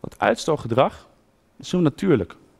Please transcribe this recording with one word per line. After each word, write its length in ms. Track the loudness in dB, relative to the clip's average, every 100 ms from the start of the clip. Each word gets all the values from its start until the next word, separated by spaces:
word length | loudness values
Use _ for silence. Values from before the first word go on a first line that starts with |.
Dat 180 | -16 -2
uitstelgedrag 880 | 0 0 -2 -4 -2 0 0 0 -20 _ _ _ _ _
is 120 | -6
zo 120 | 0
natuurlijk. 560 | 0 0 2 2 0 -10 _ _